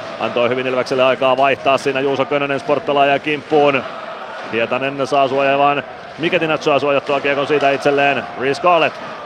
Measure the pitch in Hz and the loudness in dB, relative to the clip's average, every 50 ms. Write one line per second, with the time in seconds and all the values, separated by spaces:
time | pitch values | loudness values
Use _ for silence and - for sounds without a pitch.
0 | - - - - 110 113 113 120 120 113 127 127 127 131 127 127 120 - 139 127 | -12 -12 -8 -6 -6 -4 0 0 0 0 0 -2 -2 -2 -2 -2 -2 0 2 2
1 | 127 131 127 117 135 131 127 131 139 139 131 120 - 139 135 123 - 143 131 135 | 4 4 2 2 2 2 2 4 2 2 2 2 2 2 0 2 0 -2 -2 0
2 | 139 139 139 127 131 - 147 143 143 143 139 131 - - 143 135 - 143 143 143 | 0 0 0 0 0 0 -2 -2 -2 -2 -4 -4 -2 -2 -2 0 0 0 2 2
3 | 139 143 139 135 - 156 151 139 120 - 156 147 147 143 139 127 113 - - - | 4 4 2 0 0 -4 -4 -6 -2 2 4 4 4 4 4 2 -2 -6 -10 -12
4 | - - - - - - - - - - 110 113 117 113 123 127 135 139 143 139 | -12 -12 -12 -12 -14 -14 -14 -12 -10 -6 -4 -2 -2 -2 -2 -2 -2 -4 -4 -4
5 | 135 - 147 143 135 123 135 139 139 139 139 139 143 143 143 139 - - - - | -2 0 2 2 2 2 2 2 2 2 4 4 4 2 2 0 -4 -8 -10 -14
6 | - - - - 156 170 185 170 160 156 156 - - 156 143 135 143 143 143 135 | -16 -16 -8 -6 -2 0 0 0 0 0 -2 0 0 2 2 2 2 2 0 0
7 | - - 143 135 139 143 139 143 139 131 151 139 143 139 139 135 - 147 139 143 | 0 0 -2 -2 0 -2 -2 -2 0 0 0 2 2 2 2 2 2 2 2 4
8 | 143 139 135 120 107 - - 107 127 139 135 - 170 180 175 160 151 127 - - | 2 2 2 0 -4 -6 -6 -4 -2 -2 -2 0 2 4 4 4 2 0 -2 -4
9 | - 107 - - - | -12 -14 -14 -6 -4